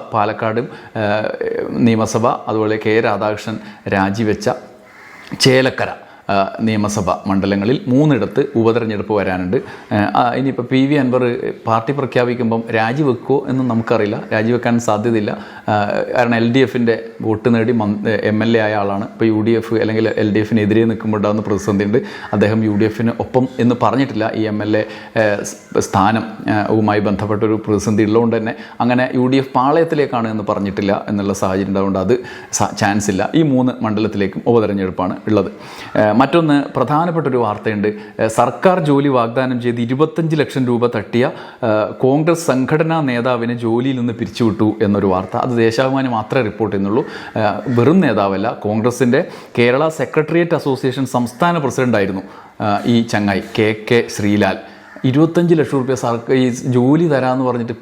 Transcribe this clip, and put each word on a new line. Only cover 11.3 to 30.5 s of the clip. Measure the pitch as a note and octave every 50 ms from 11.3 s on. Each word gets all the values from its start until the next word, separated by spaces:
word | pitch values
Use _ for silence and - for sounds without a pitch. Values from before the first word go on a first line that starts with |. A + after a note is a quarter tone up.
| A#2+ - - G#2+ - - -
പാർട്ടി | A2+ A2 A2+ A2+ - C#3
പ്രഖ്യാപിക്കുമ്പം | C#3+ C3+ A#2+ - B2+ B2 B2 A#2+ B2 A#2+ A2+ A2+ A2+ A2+ - A2+
രാജിവെക്കുമോ | A2 A2 A#2 B2+ D3+ D#3 C3+ A#2 A#2 - - C3+ D3 - C3+
എന്നും | B2+ C3 B2+ A#2+
നമുക്കറിയില്ല. | A2+ A2+ A2+ - A#2+ G#2+ G#2 G2+ A2+ D3 - -
രാജിവെക്കാൻ | A2+ A2 A2 A2+ B2 A#2 - A#2+ A#2 A#2
സാധ്യതയില്ല. | A#2 A2+ G#2 G#2 A2 A#2+ A2+ G#2+ G#2 A2 - - - - - - - -
ആ, | G#2+ G#2 G#2 G2+ G2 G#2 G#2 - -
കാരണം | - A#2+ A#2 A#2
എൽ | A2+ A2+ A#2 A#2+
ഡി | C3+ C3
എഫിൻ്റെ | A#2+ - B2 A#2+ A#2 A2 - - - - - A2+
വോട്ട് | A2 A2 G#2 - B2 A#2
നേടി | A2+ A2+ B2 A#2+ A2+
മൻ-, | G#2+ G2+ G#2 G#2 G#2+ A#2 G#2+ - - G#2+
എം | G#2+ G#2+ A2+
എൽ | A2+ A#2
എ | A2+ G#2+
ആയ | G#2 G#2+ G#2+
ആളാണ്. | G2+ G2+ G2 G2+ G#2+ - -
ഇപ്പോൾ | - A#2 A2+
യു | A2 A2 G#2
ഡി | A#2 A#2 A2+
എഫ് | A2+ - A2+ G#2+ G#2
അല്ലെങ്കിൽ | G#2 A2 A2+ A2 A2 - - G#2+
എൽ | G#2+ G2
ഡി | G#2+
എഫിന് | G#2 - A#2+ G#2+ G#2
എതിരെ | G2 G#2+ A2+ A2+ A2+
നിൽക്കുമ്പോഴുണ്ടാകുന്ന | G#2+ G#2+ - A2 G#2+ G#2 G2+ G#2 G#2+ A2 G#2
പ്രതിസന്ധിയുണ്ട്. | G2+ G#2 F#2+ - G#2+ G2+ G2 G#2 G2+ G#2+ C3+ G#3 - - - - - G#2+
അദ്ദേഹം | G#2 A2 G#2 A2 A2 A2 G#2+
യു | G#2 G2+
ഡി | A2 G#2
എഫിന് | - - A2+ A#2 A#2 - -
ഒപ്പം | - - B2+ C3 B2+ - -
എന്ന് | A#2 A#2+ A#2+ A#2+ A#2+
പറഞ്ഞിട്ടില്ല | G#2 A2 C3+ C#3 A#2 A2 G#2 A2 A2+ -
ഈ | A2 G#2+ G#2+ G#2
എം | G#2+ G#2+
എൽ | G#2+ G#2+ G#2+
എ, | A2 - - - - - - A#2
ഏ, | A2 G#2 G2+ G2+ - -
സ്-, | - - - - - - - -
സ്ഥാനം, | - G2+ G2 G#2+ A2 A2 - - - - - -
ഏ, | G#2+ G#2+ G2+ - A2
വുമായി | A2 G#2+ G#2 G#2 G#2 G2 G#2
ബന്ധപ്പെട്ടൊരു | G2 F#2+ G#2 G#2 A2 G2+ A#2 G#2+ A2 G#2 -
പ്രതിസന്ധി | A2 G#2+ G2 - A#2 G#2+ G2+ A2
ഉള്ളതുകൊണ്ട് | G#2 G#2+ A#2 A#2 A2+ A#2
തന്നെ | A2 A2 A2+ A#2+ - - - - -
അങ്ങനെ | A#2+ A#2+ B2 B2 B2+ C3 - B2+
യു | B2
ഡി | B2+ C3+ C3+ C3
എഫ് | - - B2+
പാളയത്തിലേക്കാണ് | B2+ C#3+ D#3 E3 E3 E3 E3 D3 C#3 A#2+ B2+ A#2 A2+ A2 A2
എന്ന് | G#2+ G2+
പറഞ്ഞിട്ടില്ല | G#2+